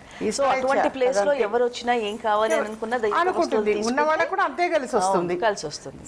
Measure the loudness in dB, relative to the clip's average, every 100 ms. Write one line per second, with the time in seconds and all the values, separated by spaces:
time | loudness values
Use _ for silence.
0 | -18 -6 -4 0 0 2 2 2 2 2
1 | 2 2 2 2 2 2 0 -2 -2 0
2 | -2 -4 0 2 2 0 -2 -6 -4 -2
3 | 0 2 0 0 0 0 2 0 0 0
4 | 2 2 0 0 -2 0 0 0 0 0
5 | 2 2 0 0 0 -2 -8 -10 -14 -14